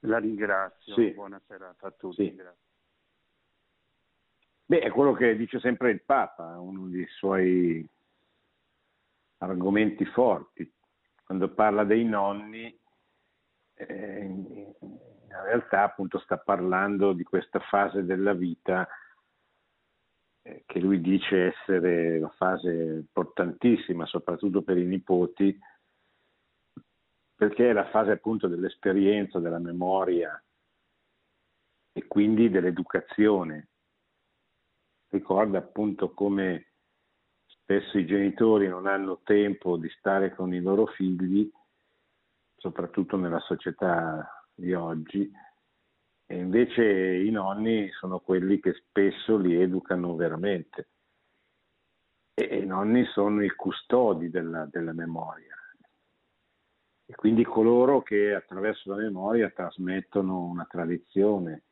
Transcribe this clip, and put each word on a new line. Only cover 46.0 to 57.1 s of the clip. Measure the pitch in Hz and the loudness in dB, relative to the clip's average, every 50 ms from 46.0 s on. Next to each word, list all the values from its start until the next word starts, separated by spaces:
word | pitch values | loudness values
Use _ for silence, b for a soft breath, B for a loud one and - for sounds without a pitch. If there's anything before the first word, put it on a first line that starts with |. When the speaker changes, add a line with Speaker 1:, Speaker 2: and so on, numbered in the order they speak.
| _ _ _ _ _ _ | _ _ _ _ _ _
Speaker 2:
e | - | -10
invece | 90 90 92 92 113 123 123 - - 117 | -8 -6 0 2 2 2 2 2 2 2
i | 107 101 95 92 92 92 90 95 107 | 4 4 2 2 0 0 0 0 0
nonni | 110 104 95 95 98 104 107 113 113 110 104 95 - | 0 -2 -2 -4 -4 -4 -2 0 0 0 -2 -4 -8
sono | - - 92 92 90 | -10 -8 -8 -8 -8
quelli | _ - 92 92 90 95 101 98 | _ 0 0 0 2 2 0 2
che | - 92 85 | 2 -2 -2
spesso | - _ _ _ - 98 98 87 - - - 113 107 | -2 _ _ _ 2 2 2 2 -2 -2 0 2 2
li | 95 90 85 85 | 4 2 4 4
educano | 92 92 92 95 - - 92 90 87 87 87 | 2 2 0 -2 -2 -2 -4 -2 -2 -4 -4
veramente. | 80 85 82 80 80 87 101 98 90 78 _ - - - _ _ _ _ _ _ _ _ _ _ _ _ _ _ _ _ _ _ _ _ _ _ _ _ _ _ _ _ _ _ | -2 -2 -2 -2 -2 -2 -2 -2 -2 -4 _ -14 -16 -16 _ _ _ _ _ _ _ _ _ _ _ _ _ _ _ _ _ _ _ _ _ _ _ _ _ _ _ _ _ _
E, | - - - | -4 -4 -2
e | - 101 | -2 -4
i | 95 | -4
nonni | 95 92 92 98 107 113 123 123 | -2 -2 -2 0 2 4 2 2
sono | - - - 101 104 104 104 104 | 2 0 0 2 2 2 2 0
i | 95 | 0
custodi | - - - 98 87 - - _ - 123 127 110 95 80 82 85 | -2 -2 -6 -6 -6 -6 -4 _ 2 4 4 4 2 0 -2 -4
della, | 80 90 82 82 82 80 78 | -4 -4 -6 -4 -6 -8 -8
della | 73 - 85 82 82 82 | -8 -6 -6 -6 -6 -6
memoria. | 82 85 82 82 82 - - - - - _ - - - - - _ _ _ _ _ _ _ _ _ _ _ _ _ _ _ _ _ _ _ _ _ _ _ _ _ _ | -8 -8 -8 -8 -8 -8 -10 -12 -16 -18 _ -20 -20 -20 -20 -20 _ _ _ _ _ _ _ _ _ _ _ _ _ _ _ _ _ _ _ _ _ _ _ _ _ _
E | _ | _